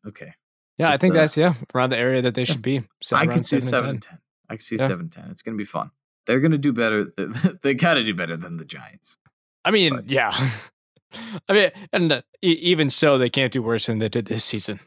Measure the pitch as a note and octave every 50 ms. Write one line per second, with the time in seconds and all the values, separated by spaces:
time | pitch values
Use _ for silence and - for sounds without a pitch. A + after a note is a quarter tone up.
0 | - G#2 - - - - - _ _ _ _ _ _ _ _ - E3 D#3+ C#3+ C3+
1 | F#3 F#3 F3+ D#3+ D#3 D3+ - D3+ E3 F3+ C#3+ A#2 - _ - B2+ B2+ B2+ C3 A#2
2 | A#2+ C3 C3 B2+ B2 B2 G2+ B2+ B2 - D3+ A#2+ A2 B2+ C3+ B2+ G#2+ _ _ -
3 | - - B2 C3 D#3+ D#3+ - E3+ - - D3 C3 B2 C3 C#3 B2+ - C#3 C3+ A#2
4 | - - E3 - _ _ _ _ _ - A2 G#2+ - - A#2 A2 C3+ C3+ F#2+ E2+
5 | E2+ E2 - - - F#2 - - - A#2 A2 G#2 G2+ - - C#2+ - - _ _
6 | _ _ _ _ - - B2 C3 C#3+ E3 D#3 C#3 C#3 D3 A#2 A#2 A2+ A2 G#2+ G#2
7 | G2 - - G2 F2+ D#2 A#2+ C3 - F#3 - - - C#3 C3+ - E3+ E3+ D#3+ C3
8 | A2+ A2 F#2 F2 E2+ D#2+ E2 D#2+ F2+ F2 E2+ E2 D#2 - - - - - - _
9 | - - - _ _ _ _ _ _ _ _ _ - F3 G#3+ G#3 F3+ D#3 C3 A#2
10 | G2+ A2 C3+ C3 A#2 G#2 - - C3+ B2+ A2 G2+ - - _ _ _ _ _ _
11 | _ _ - A3+ A3+ A3+ G#3+ D#3 - - G3 G#3+ F#3+ E3 - G3+ G3+ - - G3
12 | F3 D#3 C#3 B2 - _ _ - F#3+ F3 E3 - E3+ F3 F3+ D#3 D3+ C3+ - -
13 | D#3+ D3 C#3 C3 B2 A#2+ - C#3 C3 - - C3 A2 A#2 A#2 A2 - - A2+ G#2+
14 | A2 G#2 - A#2+ G#2 - G#2+ A2 - - - G#2 - - G2+ - -